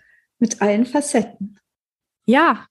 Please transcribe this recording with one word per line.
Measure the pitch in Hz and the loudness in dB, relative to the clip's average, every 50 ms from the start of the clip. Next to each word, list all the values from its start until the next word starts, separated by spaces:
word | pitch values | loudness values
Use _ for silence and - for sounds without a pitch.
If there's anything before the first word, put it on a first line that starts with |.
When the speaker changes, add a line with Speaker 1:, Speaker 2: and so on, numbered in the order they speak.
| _ _ _ _ _ _ _ _ | _ _ _ _ _ _ _ _
Speaker 1:
mit | 240 226 220 - | -4 -2 -2 -2
allen | 202 208 208 208 247 | 0 0 0 0 -2
Facetten. | - - 294 285 - - 240 214 - - _ 196 - - _ _ _ _ _ _ _ _ _ _ _ _ _ _ | 0 -2 -4 -4 0 -2 -2 -2 -2 -10 _ -16 -16 -16 _ _ _ _ _ _ _ _ _ _ _ _ _ _
Speaker 2:
Ja. | - 233 285 330 320 240 - - _ | 2 2 4 4 2 0 -2 -8 _